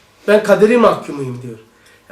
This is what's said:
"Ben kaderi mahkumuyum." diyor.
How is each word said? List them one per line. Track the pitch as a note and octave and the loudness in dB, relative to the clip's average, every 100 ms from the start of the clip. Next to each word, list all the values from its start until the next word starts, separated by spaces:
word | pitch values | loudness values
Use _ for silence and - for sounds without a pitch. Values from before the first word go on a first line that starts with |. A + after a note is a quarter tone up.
| _ _ - | _ _ 0
"Ben | G#3+ | 0
kaderi | G3+ F3+ G#3+ B3 | 2 2 4 4
mahkumuyum." | G#3 E3 - D3 C3 B2 | 2 0 -8 -10 -10 -12
diyor. | A#2+ A2+ _ _ _ _ - | -14 -18 _ _ _ _ -12